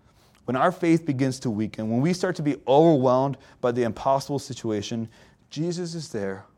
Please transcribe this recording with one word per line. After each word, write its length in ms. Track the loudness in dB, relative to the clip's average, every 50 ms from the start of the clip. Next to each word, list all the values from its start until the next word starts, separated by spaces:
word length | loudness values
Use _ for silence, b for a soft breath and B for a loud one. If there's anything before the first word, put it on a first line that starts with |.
| b b b b b b b b b
when 120 | -4 0
our 140 | 2 2 2
faith 340 | 2 2 2 2 2 2 2
begins 360 | -2 -2 0 0 -2 -2 -4
to 100 | -4 -4
weaken, 400 | -2 -2 -4 -6 -6 -6 -4 -2
when 100 | 0 0
we 120 | 2 0 0
start 240 | 0 -2 -4 -2
to 60 | -2 -2
be 140 | -2 -4 -4 0 4
overwhelmed 720 | 6 8 8 8 6 6 4 4 4 2 2 0 -4 B B B B B
by 120 | -2 0 0
the 100 | 2 0
impossible 560 | -2 -2 -2 -2 0 0 0 -2 -4 -6 -6
situation, 680 | -6 -8 -14 -8 -6 -4 -4 -4 -4 -6 -6 -6 -8 -8 b b b b b b b _
Jesus 460 | -8 -6 -4 -4 -4 -6 -8 -8 -8
is 140 | -10 -12 -8
there 340 | -8 -6 -6 -6 -8 -10 -14 _ _